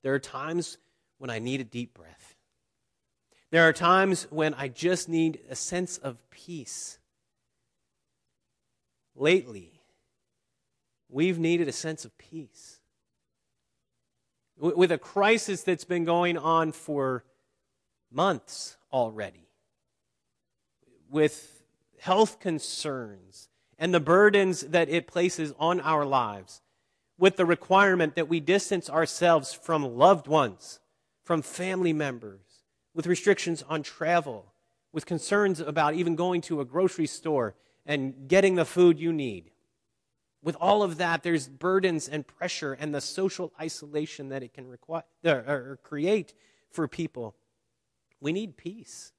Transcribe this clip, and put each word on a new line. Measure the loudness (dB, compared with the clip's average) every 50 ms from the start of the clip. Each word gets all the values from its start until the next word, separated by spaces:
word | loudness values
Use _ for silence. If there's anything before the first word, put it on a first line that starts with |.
There | _ -2 -2
are | -2
times | -4 -6 -12 -10 -8 -6 -6 -6 -6 -6 -12 _ _ _ _ _ _ _ _ _
when | -12 -10
I | -8 -6
need | -6 -6 -6 -6
a | -6
deep | -8 -10 -10 -10 -10 _
breath. | _ -20 -20 -20 _ -20 -20 _ _ _ _ _ _ _ _ _ _ _ _ _ _ _ _ _ _ _ _ _ _ _ _
There | 4 6 6 6
are | 4
times | 4 2 4 4 4 4 2 0 -2 -4 -8
when | -4 -2 -2 -2 -2
I | -4 -8 -10
just | -10 -4 -2 -2 -2 -2 -4 -4
need | -2 0 0 0 -2 -6 -14 -14
a | -12
sense | -10 -10 -6 -6 -6 -6 -6 -10 -10
of | -12 -12 -12 -12 _ _
peace. | _ -20 -18 -14 -14 -14 -14 -14 -14 -14 -14 -16 -16 _ _ _ _ _ _ _ _ _ _ _ _ _ _ _ _ _ _ _ _ _ _ _ _ _ _ _ _ _ _ _ _ _ _ _ _ _ _ _ _ _ _ _ _
Lately, | -2 2 4 4 4 2 -2 -14 -16 -18 -20 _ _ _ _ _ _ _ _ _ _ _ _ _ _ _ _ _ _ _ _ _ _ _ _ _ _ _ _
we've | -4 0 0 0 0 0
needed | 0 0 2 0 0 -2
a | -4
sense | -6 -8 -8 -10 -10 -14
of | -20 _ _
peace. | -20 _ -18 -18 -18 -18 _ -20 -20 -20 -20 _ _ _ _ _ _ _ _ _ _ _ _ _ _ _ _ _ _ _ _ _ _ _ _ _ _ _ _ _ _ _ _ _ _ _ _ _
W-, | -4 -2 2 4
with | 4 4
a | 4 0
crisis | -4 -6 0 2 4 4 4 2 0 -4 -6 -4 -2
that's | -2 -2 -2 -2
been | _ -4 -2 0
going | 2 2 2 2 0 -2 -2
on | 0 2 2 2 2 0
for | -4 -8 -10 -6 -4 -2 -2 -2 -2 -4 -8 _ _ _ _ _ _ _ _ _ _ _ _ _ _ _ _ _
months | -4 0 0 0 0 -2 _ -14 -16 -16 -16 -16 -18 _ _ _ -2
already, | -2 -2 -2 -4 -8 -10 -10 -10 -16 _ _ _ _ _ _ _ _ _ _ _ _ _ _ _ _ _ _ _ _ _ _ _ _ _ _ _ _ _ _ _ _ _ _
with | 0 2 2 2 2 -2 -20 -20 -20 _ _ _ _ _ _ _ _ _
health | -2 0 4 4 4 2 2 -6
concerns | -6 -4 -4 -4 -6 -8 -10 -8 -8 -8 -6 -8 -10 -12 -14 -20 -20 -20 _ -20 -20 _ _ _ _ _ _ _
and | -2 2 2
the | 2
burdens | 4 6 6 8 8 8 8 6 4 4 0 -2
that | -6 0 2 2 2 2
it | 0 -4 -4
places | -2 -4 -2 0 0 -2 -2 -6 -8 -6 -2
on | 0 0 0 0
our | 0 0 0 0 0
lives, | 2 2 0 0 0 -4 -10 -14 -18 -20 -20 _ _ _ _ _ _ _ _ _ _ _ _
with | 4 4 4
the | 4 2
requirement | 2 2 0 0 2 6 6 6 6 4 4 2 0 0
that | -2 -2 0
we | 0 -2
distance | 2 2 2 2 2 0 -4 -4 -4 -2
ourselves | 0 0 0 0 -2 0 4 4 4 4 2 -2 -14
from | -14 -6 -2 -2 -2 -2
loved | -2 0 6 6 6 6 6 2
ones, | 0 2 2 2 2 -4 -10 -20 -20 -20 -20 _ _ _ _ _ _ _ _ _
from | -2 -2 -2
family | -2 -6 -10 -8 -6 -4 -2 0 0 0 0
members, | 0 -2 -4 -6 -8 -14 -16 -18 -20 _ _ _ _ _ _ _ _ _ _ _
with | -8 -2
restrictions | 0 -2 2 4 2 2 2 2 -4 -6 -6 -6 -6
on | -6 -6 -6
travel, | -8 -10 -6 -2 2 2 2 0 -2 -10 -12 -14 _ _ _ _ _ _ _ _ _
with | _ -10 -6
concerns | -4 -6 -6 -2 0 2 2 4 2 2 0
about | -4 -4 0 2 2 2 2
even | 0 0 0 0
going | 0 0 0 0 -2
to | -2 -4 -4 -4
a | -4
grocery | -4 -2 0 0 0 0 0 -4
store | -4 -4 -8 -4 -2 0 0 0 -2 -4 _ _ _ _ _ _
and | -4 -4 -2 -2 -4 -8 -12 -4 2
getting | 4 6 6 6 4
the | 2 0
food | -2 2 6 6 6 6 6
you | 2 -4 -2
need. | -2 -4 -6 -6 -10 -14 _ _ _ _ _ _ _ _ _ _ _ _ _ _ _ _ _ _ _
With | _ -6 -4 0
all | 2 4 4 4
of | 4 0 0 -2
that, | -2 0 0 -2 0
there's | 0 0 0 0 -4
burdens | -16 -4 -2 2 2 4 2 2 0 0 -4 -4
and | -8 -8 -8
pressure | -8 _ _ -8 -6 -6 -6 -6 -8 -8
and | -8 -8 -6 -6
the | -6
social | -6 -6 -6 -2 -4 -4 -4 -4 -10 -10 _ -10
isolation | -10 -10 -10 -12 -16 -8 -6 -6 -6 -6 -10 -14 -12 -10
that | -10 -10
it | -10 -12 _
can | -20 -20
requi-, | -20 -20 -20 _ -8 -8 -8 -8 _ _ _ _
or, | 2
or | 2 2 0 -4 -4 -4 -4 -10 -16 -18 _
create | -12 -8 -4 0 0 0 0 -2 _ -16 _ _ _ _ _ _ _
for | _ -6 -6 -6
people. | -4 -6 -8 -8 _ -10 -12 -12 -14 _ _ _ _ _ _ _ _ _ _ _ _ _ _ _ _ _
We | -6 -4 -4
need | -4 -6 -8 -12 _
peace. | _ -14 -14 -14 -20 -20 -20 -20 -20 -20 _